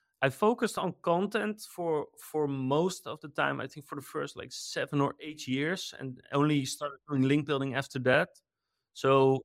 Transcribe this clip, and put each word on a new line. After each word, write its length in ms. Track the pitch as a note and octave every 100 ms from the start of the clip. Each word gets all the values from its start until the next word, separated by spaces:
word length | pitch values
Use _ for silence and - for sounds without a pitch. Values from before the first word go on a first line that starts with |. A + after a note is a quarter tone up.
| _ _
I 80 | C3+
focused 480 | - G#3+ A#3+ G#3+ -
on 160 | F#3 -
content 580 | - E3+ G3+ G#3+ G#3 G#3
for, 460 | - - E3+ D3+ - -
for 300 | - D#3 D3
most 580 | C#3 C3 D3 F#3 F3+ -
of 140 | C#3+
the 80 | D3+
time. 320 | D3 C#3+ C#3
I 60 | C3
think 180 | D3+ -
for 100 | D3
the 60 |
first, 320 | - D3+ C#3+
like, 160 | - -
seven 480 | - - - C#3 D3
or 120 | C#3+ -
eight 260 | D#3 D3+ -
years, 460 | C3 D3+ F#3 - -
and 180 | C3+ B2+ -
only 320 | C#3+ D3+ D3
started 320 | C3 - D3 - -
doing 160 | C#3+
link 240 | C3 D3 C#3+
building 280 | C#3 C3+
after 240 | B2+ C3+ C#3
that. 300 | B2+ C3 F3 _ _ _ _ _ _
So 480 | - C3+ C3+ C3+ C3+